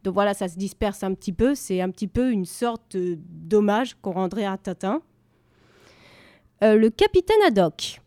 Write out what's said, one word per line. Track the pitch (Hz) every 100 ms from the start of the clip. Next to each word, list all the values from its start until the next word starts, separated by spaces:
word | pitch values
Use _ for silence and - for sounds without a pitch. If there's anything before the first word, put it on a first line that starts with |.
Donc | 196
voilà, | 180 202
ça | 202 190
se | 170
disperse | 196 - 214 196
un | 190
petit | 190 -
peu. | 175 240
C'est | 277 - 185
un | 185
petit | 185 202
peu | - 254
une | 220
sorte, | 180 - 240 226 _ 185
euh, | 180 170
d'hommage | - 160 160 214 208 208 247 -
qu'on | -
rendrait | 180 185 196
à | 202 190
Tintin. | - 180 - 277 - _ _ _ _ _ _ _ _ _ _ _ _ _ _ _
Euh, | 220 214
le | 220
capitaine | - 403 370 - 427 392
Haddock. | 208 170 - - -